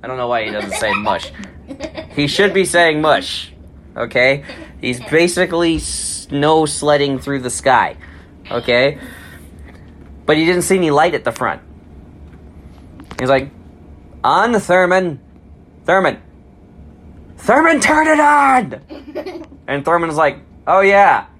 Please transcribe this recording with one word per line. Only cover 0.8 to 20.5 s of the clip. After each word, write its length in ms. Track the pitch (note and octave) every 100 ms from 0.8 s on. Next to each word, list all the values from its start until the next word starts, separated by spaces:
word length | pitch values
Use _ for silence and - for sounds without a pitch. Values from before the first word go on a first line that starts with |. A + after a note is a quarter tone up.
| A2
mush. 360 | G#2 G#2+ F#2+ - - - - - C4+ - - -
He 120 | - D3
should 280 | D3 G3+
be 100 | F3+
saying 360 | F3+ E3+ E3+ D3+
mush, 520 | D#3 A#2 F2+ - - - - - - -
okay? 480 | A#2 B2+ B2+ C#3 - - - -
He's 200 | B2 B2
basically 800 | A#2+ D#3 F3 F3 F#3 E3+ E3+ D#3+
snow 880 | - - - - - C#3 D3 D#3+ D3+
sledding 520 | - D3 D3 C#3+ C3
through 220 | C#3 C#3
the 100 | B2
sky, 460 | - C3+ B2 E2+ - - - - - -
okay? 480 | A#2+ A#2+ A#2+ C3+ D3 - - - - - - - - - - - - -
But 100 | D#3
he 80 |
didn't 180 | E3 F3+
see 140 | - F#3+
any 140 | E3
light 240 | C#3+ E3+
at 100 | D3
the 80 | -
front. 280 | - A#2 C#2+ - - - - - - - - - - - - - - - -
He's 100 | B2+
like, 220 | C3+ C#3 - - - - - - -
"On, 340 | B2 D#3+ A3 A3+
Thurman. 640 | - F3+ F3+ F#3 F3+ C3+ - - - - - -
Thurman. 360 | - F#3+ E3+ - - - - - - - - - - - - -
Thurman, 440 | - B3+ E4 D#4
turn 260 | - D#4 D#4
it 140 | D4+
on!" 1200 | D4 D4 C#4 C4 E3+ - - D4+ - C#4+ F#4 E4+ D#4+ - -
And 180 | C#3+
Thurman's 320 | C#3+ E3+ E3 D3+
like, 220 | D3+ - -